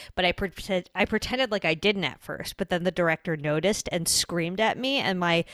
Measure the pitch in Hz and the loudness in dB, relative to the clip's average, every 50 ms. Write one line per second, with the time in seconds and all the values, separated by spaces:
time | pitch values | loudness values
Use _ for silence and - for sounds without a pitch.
0 | - - - - 185 175 175 - 202 185 - - - - 196 180 175 - _ 185 | -18 -8 -4 0 2 2 2 0 -4 -6 -6 -10 -6 -2 -2 -2 -2 -4 _ 0
1 | 202 - 220 214 - - 254 254 262 233 214 202 - 165 160 156 - 202 214 196 | 0 2 2 -2 -2 -2 0 0 0 0 0 0 0 0 0 2 2 2 2 2
2 | 175 131 - - - - 151 139 - - - - 196 - 190 175 170 185 165 - | -2 -4 -6 -8 -10 -10 -10 -8 -8 -10 -6 -6 -4 -2 -2 0 0 0 2 2
3 | 175 165 160 - - 180 160 151 143 156 147 156 156 196 214 - - - - 175 | 2 2 2 0 0 -4 -4 -2 0 0 0 2 2 2 0 0 -2 -4 -4 -2
4 | 170 - - - - - 175 170 165 170 185 190 220 220 - - 247 262 277 277 | 0 0 2 0 0 0 -2 -2 -2 -2 0 0 2 0 2 0 -2 0 0 0
5 | - - 190 180 180 175 170 170 165 - | 0 0 0 0 2 2 4 2 2 0